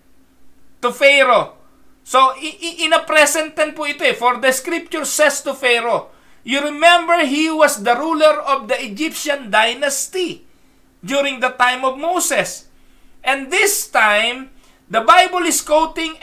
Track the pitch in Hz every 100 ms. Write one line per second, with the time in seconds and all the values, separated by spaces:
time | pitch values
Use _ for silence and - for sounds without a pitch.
0 | _ - _ _ - - - - 240 240
1 | 277 277 254 220 156 - _ _ - _
2 | - 262 262 262 311 - 339 330 320 320
3 | 320 311 294 320 311 302 302 294 294 285
4 | 294 - 240 247 262 254 - 339 339 320
5 | 277 - 302 285 285 269 254 240 233 190
6 | - _ _ - - 269 294 294 330 349
7 | 330 339 294 285 320 311 294 294 208 240
8 | 320 311 311 294 285 269 214 247 254 196
9 | 311 - 294 285 233 214 226 247 285 -
10 | - 370 349 - - _ _ _ _ _
11 | 175 277 277 254 254 262 247 254 262 262
12 | 320 359 - 247 175 - - _ _ _
13 | - - - 277 269 349 392 - - -
14 | 214 208 226 254 269 - _ _ - 220
15 | 226 349 370 359 330 - - 302 320 330
16 | 320 320